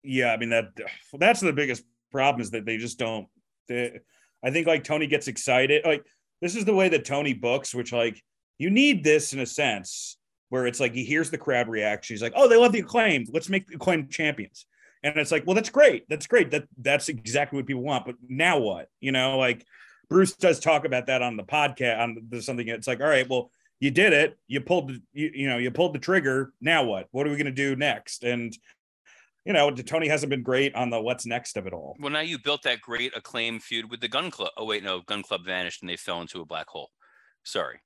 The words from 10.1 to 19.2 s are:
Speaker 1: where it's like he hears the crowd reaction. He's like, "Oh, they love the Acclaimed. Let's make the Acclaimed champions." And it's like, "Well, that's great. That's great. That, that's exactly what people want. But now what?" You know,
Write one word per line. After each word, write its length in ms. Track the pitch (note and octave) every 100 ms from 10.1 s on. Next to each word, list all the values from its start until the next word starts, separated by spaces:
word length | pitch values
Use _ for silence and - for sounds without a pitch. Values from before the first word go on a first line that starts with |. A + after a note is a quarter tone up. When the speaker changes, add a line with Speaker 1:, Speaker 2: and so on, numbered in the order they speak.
| - _ _ _
Speaker 1:
where 180 | B2+ B2
it's 140 | A#2+
like 140 | B2+
he 100 | B2
hears 260 | B2 D3+ D#3
the 80 | D#3+
crowd 300 | - B2 A2+
reaction. 460 | A2 G#2 G#2 -
He's 100 | A2
like, 100 | A#2+ -
"Oh, 120 | C4+
they 100 | A3+
love 140 | A#3+
the 80 | G#3+
Acclaimed. 480 | F3 A#3+ A3 D3 A#2
Let's 180 | D3 D#3+
make 180 | F#3+ F#3+
the 80 | D3
Acclaimed 340 | F3+ E3+ C#3
champions." 560 | - D3+ C#3+ F#2+ - - _ _ _
And 140 | C#3+ D3+
it's 140 | D3
like, 140 | D#3 D3+
"Well, 100 | F#3
that's 140 | A3
great. 380 | C4+ C#4+ B2+ -
That's 180 | D3+ -
great. 240 | A#3+ D#3
That, 140 | D3+ - -
that's 320 | B2+ C#3+ -
exactly 480 | C3+ G#2+ C3 C#3+ C#3
what 80 | C3
people 180 | C3
want. 220 | C3+ C3+ B2+
But 100 | B2 B2
now 320 | B2+ E3+ D#3+
what?" 280 | A2 F2 - _
You 120 | C3+
know, 260 | C3